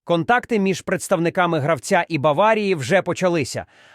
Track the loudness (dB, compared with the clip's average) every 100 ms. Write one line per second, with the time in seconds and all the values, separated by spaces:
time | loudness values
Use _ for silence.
0 | -2 0 2 0 0 0 0 -2 -4 -4
1 | -2 0 0 0 0 0 0 -2 0 0
2 | 0 0 0 2 2 2 0 -2 0 0
3 | 0 -2 0 0 -2 -6 -12 _ -20